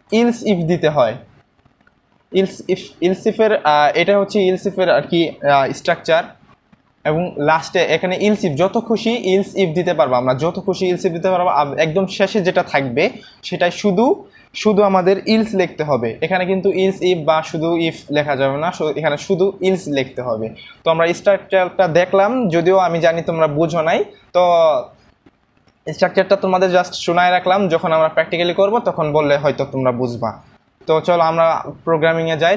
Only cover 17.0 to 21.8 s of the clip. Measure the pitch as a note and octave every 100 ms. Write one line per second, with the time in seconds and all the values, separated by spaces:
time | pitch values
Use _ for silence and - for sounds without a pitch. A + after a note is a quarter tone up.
17 | F3+ F3 D3 D#3 D#3 E3 E3 E3+ E3 -
18 | - D3 D3 C3+ C3+ C#3 D3+ - D#3 D3
19 | D#3 D3 - F3+ G3 G3 F3+ F3+ D3 C#3
20 | C3 - B2 A2+ A2 - - - E3 E3
21 | E3+ E3+ G3+ F#3+ - F#3+ F3+ -